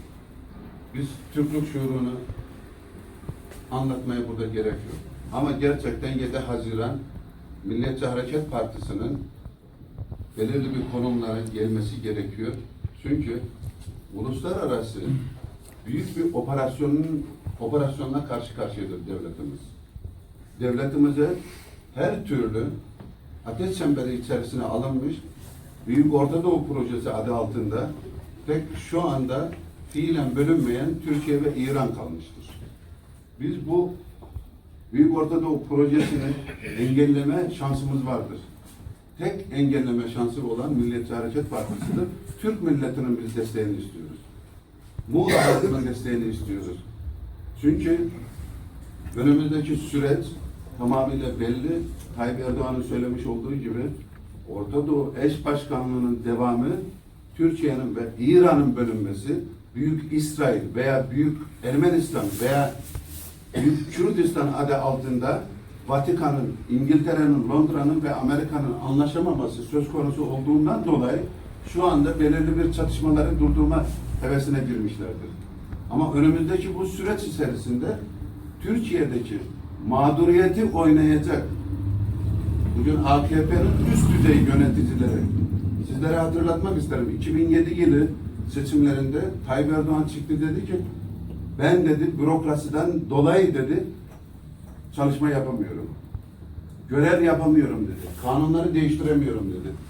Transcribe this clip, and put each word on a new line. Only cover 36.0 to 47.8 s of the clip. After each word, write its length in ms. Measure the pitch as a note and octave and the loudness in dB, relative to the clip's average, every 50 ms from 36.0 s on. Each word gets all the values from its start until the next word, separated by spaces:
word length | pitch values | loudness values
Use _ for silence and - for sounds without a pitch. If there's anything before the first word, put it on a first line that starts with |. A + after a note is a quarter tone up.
| C#3+ - D3+ C3+ C3+ C3+ C3+ - - - - - - - - | 4 2 0 -2 -2 -2 -4 -4 -8 -12 -12 -12 -12 -8 -2
engelleme 720 | A2 A#2+ C3 C3+ C#3 D3 C#3+ C#3 C#3+ C#3 D3 - F3+ F3+ - - - | 0 0 4 6 6 6 6 6 4 2 2 2 2 0 -2 -2 -4
şansımız 460 | C#3 C#3 C#3 C3+ C#3 C#3 C#3 C3+ B2 | -2 -2 -2 -2 -2 -2 -2 -2 -2
vardır. 320 | B2+ B2 A2 G#2 - - - - - - - - - - - - - - - - - - | -2 -2 -4 -4 -6 -10 -12 -14 -18 -20 -20 -20 -20 -20 -18 -18 -18 -18 -18 -20 -20 -10
Tek 280 | - F3 F#3+ G3 G3 F#3+ - | -4 -4 -4 -4 -4 -8 -4
engelleme 580 | C3 C#3+ C#3 C3+ C#3 C3 B2 B2 A#2+ A#2+ A#2 - | 0 2 4 4 4 4 2 2 0 0 -2 -2
şansı 380 | - A#2+ A#2+ A#2 A#2+ C#3 A#2+ | -2 -2 -2 -2 -2 -4 -4
olan 260 | A#2 A2+ A#2+ C3+ D3+ D3 | -4 -2 -2 -2 0 0
Milliyetçi 400 | A#2+ A#2 A#2+ A#2+ A#2 A#2 - B2 | 2 2 0 -2 -4 -4 -6 -6
Hareket 360 | A#2 A2+ A2+ A#2 D3 C#3+ - | -6 -4 -2 -2 -2 -2 -2
Partisi'dir. 580 | B2 A2+ A2 - G#2+ G2+ - - - - - - - - - - - - | -4 -6 -6 -6 -6 -6 -4 -2 -2 0 -2 -2 -6 -10 -14 -16 -12 -4
Türk 220 | - G#3+ A3 F3+ E3+ | -2 -2 -2 0 2
milletinin 560 | D#3+ C#3+ C#3 C3+ A#2+ B2+ C#3 B2 B2 A#2 A2+ A2+ | 2 2 2 0 -2 -2 -2 0 0 0 -2 -2
biz 120 | A2 A2+ | -4 -4
desteğini 360 | A2+ A2 G#2+ A2 A2 G#2+ G#2 | -4 -4 -2 -2 -2 -2 -2
istiyoruz. 460 | G2 F2+ F2 - - E2 D#2 D#2 D#2 - - - - - - - - - - - - - - - - - - - | -2 -4 -6 -10 -12 -14 -14 -14 -16 -16 -18 -20 -20 -20 -20 -20 -20 -20 -20 -20 -20 -20 -20 -14 -14 -12 -4 0
Muğla 340 | B2+ E3+ F#3 F3+ - - - | 2 2 4 4 4 4 6
halkının 420 | C#3 C3+ C3 C3 B2+ C3+ C3 B2 | 4 4 4 2 0 0 0 -2
desteğini 380 | B2 A#2+ - B2+ B2 A#2+ A#2 A2+ | -4 -4 -6 -4 -4 -2 -2 -2
istiyoruz. 520 | A2 G#2+ - G#2 G#2 G2 G2 F#2 F2+ F2+ - - - - - - - - - - - - - - - - - | -4 -4 -6 -6 -6 -6 -6 -8 -10 -10 -12 -14 -16 -16 -14 -12 -12 -12 -12 -14 -16 -16 -16 -16 -16 -10 0
Çünkü 460 | C#3+ D3 E3+ - | 2 2 2 2